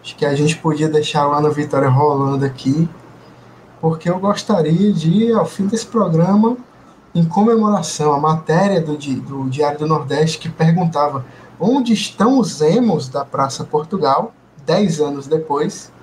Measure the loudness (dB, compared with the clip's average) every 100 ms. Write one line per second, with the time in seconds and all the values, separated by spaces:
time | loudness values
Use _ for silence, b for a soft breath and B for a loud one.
0 | -20 -4 -2 0 0 0 -2 0 0 0
1 | 0 0 0 2 0 0 -2 0 2 4
2 | 2 2 0 -2 -2 -4 -2 0 -2 -4
3 | -20 -20 B B B B -20 -4 -2 -2
4 | -2 -2 0 -2 0 0 2 2 2 2
5 | 2 2 2 2 0 -2 -4 -2 -2 -2
6 | 2 2 4 4 2 0 -10 B B B
7 | -8 -2 0 2 2 4 2 0 -2 -2
8 | 0 2 0 -2 0 2 2 0 -2 -6
9 | -6 -8 -6 -8 -6 -2 -2 -2 -2 -2
10 | -2 0 0 -2 -10 0 2 4 0 0
11 | -2 -4 -10 B B B 0 0 2 0
12 | -2 0 2 4 0 0 2 4 2 0
13 | -4 -8 -6 -4 -4 -4 -4 -4 -4 -2
14 | 0 0 -2 _ _ -16 -2 0 0 0
15 | -2 -4 -4 -4 -2 -4 -4 -6 -18 -20